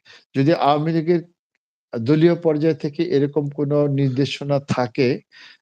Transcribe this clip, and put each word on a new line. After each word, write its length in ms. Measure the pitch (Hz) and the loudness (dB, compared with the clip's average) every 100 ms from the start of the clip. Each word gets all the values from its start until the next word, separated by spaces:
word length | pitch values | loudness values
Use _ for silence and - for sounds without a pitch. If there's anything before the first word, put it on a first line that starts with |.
| _ - _ 135 | _ -20 _ 0
যদি 160 | 139 | 2
আওয়ামী 400 | - 139 147 160 | 2 2 2 0
লীগের 280 | 165 160 175 170 _ _ _ _ _ _ 120 | -2 0 -2 -2 _ _ _ _ _ _ -6
দলীয় 360 | 113 156 170 | 0 4 4
পর্যায় 400 | 170 170 151 160 | 2 0 0 0
থেকে 280 | 151 151 147 | -2 -4 -4
এরকম 460 | 170 139 143 147 143 | -2 0 0 -2 -4
কোনো 380 | 143 143 147 147 | -4 -2 0 0
নির্দেশনা 720 | 139 139 127 139 - 143 139 | 0 0 0 -2 -4 -4 -4
থাকে, 600 | 139 - 120 - 123 151 - - - - | -2 -4 -4 0 0 -2 -8 -20 -20 -20